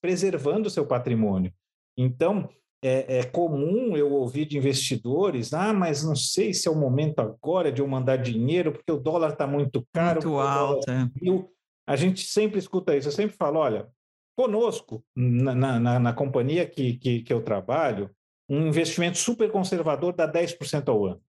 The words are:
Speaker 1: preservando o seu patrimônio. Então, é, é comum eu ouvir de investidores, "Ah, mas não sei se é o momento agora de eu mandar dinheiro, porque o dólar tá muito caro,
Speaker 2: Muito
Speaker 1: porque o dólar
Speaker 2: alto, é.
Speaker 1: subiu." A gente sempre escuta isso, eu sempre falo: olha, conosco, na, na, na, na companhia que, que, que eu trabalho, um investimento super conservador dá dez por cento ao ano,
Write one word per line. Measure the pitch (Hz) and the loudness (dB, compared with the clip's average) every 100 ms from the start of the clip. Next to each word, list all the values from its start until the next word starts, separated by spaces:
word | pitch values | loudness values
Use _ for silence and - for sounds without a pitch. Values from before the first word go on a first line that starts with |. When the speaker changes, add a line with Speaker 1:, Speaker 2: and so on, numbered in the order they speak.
Speaker 1:
preservando | 170 180 196 170 139 196 208 | -2 0 0 0 0 0 0
o | |
seu | - 143 | -2 0
patrimônio. | 123 123 113 107 95 92 - _ _ _ - | 0 0 2 2 0 -2 -6 _ _ _ -2
Então, | 127 127 165 208 131 - _ _ | 0 2 0 0 -4 -12 _ _
é, | 131 131 127 127 | 0 0 0 -2
é | |
comum | 123 165 170 143 151 214 247 156 | 0 0 0 0 0 0 0 2
eu | 143 | 2
ouvir | 139 123 143 151 | 2 0 -2 -4
de | 147 | 0
investidores, | 135 131 - 123 120 147 196 135 113 | 0 0 -2 -4 -2 0 0 0 -2
"Ah, | 156 202 | -2 0
mas | 208 170 139 | 2 0 0
não | 156 147 | 0 -2
sei | - - 214 | -2 0 0
se | 180 175 | 0 0
é | |
o | 156 | 2
momento | 135 131 156 147 | 2 2 2 0
agora | 110 - 151 175 156 | -2 -4 -2 0 0
de | 127 | 0
eu | 139 | -2
mandar | 131 127 131 | 0 0 0
dinheiro, | 120 113 123 170 160 | 0 0 0 2 0
porque | - - | -2 -4
o | 151 | -2
dólar | 131 165 156 139 | 0 0 0 0
tá | 139 | -2
muito | 143 139 127 - | 0 0 -2 -4
caro, | 170 170 165 | 0 2 2
Speaker 2:
Muito | |
Speaker 1:
porque | 160 | 0
o | 143 139 | 0 2
dólar | 139 | 2
Speaker 2:
alto, | 139 139 - | 0 0 -2
é. | 127 | -2
Speaker 1:
subiu." | 127 131 180 185 185 _ _ _ - | -2 -2 0 0 -2 _ _ _ -4
A | 135 | 0
gente | 185 185 - | 2 0 -2
sempre | 208 214 202 | 0 0 0
escuta | 175 185 175 143 | -4 -2 0 0
isso, | 147 | 0
eu | |
sempre | 143 208 - | -2 -4 -2
falo: | 151 160 | -2 0
olha, | 143 107 - _ _ _ _ - | 0 0 -6 _ _ _ _ -2
conosco, | 254 208 233 147 - 113 - - | 0 2 0 -2 -8 -14 -10 -2
na, | 123 120 135 127 | 2 2 2 2
na, | 135 120 | 2 2
na, | 120 123 | 2 2
na | 120 | 2
companhia | 117 139 131 127 165 165 | 0 0 0 0 0 -2
que, | - 127 120 | -2 -2 -2
que, | 131 120 | -2 -2
que | 117 | 0
eu | 120 | -2
trabalho, | - 101 92 143 147 101 98 - _ _ - | -2 -4 -2 0 0 -2 -6 -12 _ _ -4
um | 143 160 | 0 2
investimento | 156 160 175 175 180 | 2 0 0 -2 0
super | - 233 214 | -2 0 0
conservador | 208 185 180 160 139 175 | 0 0 0 0 0 0
dá | 175 156 | 0 0
dez | 170 170 | 2 0
por | - 143 | -4 -4
cento | 151 135 | -2 2
ao | 110 98 | 2 2
ano, | 90 | -4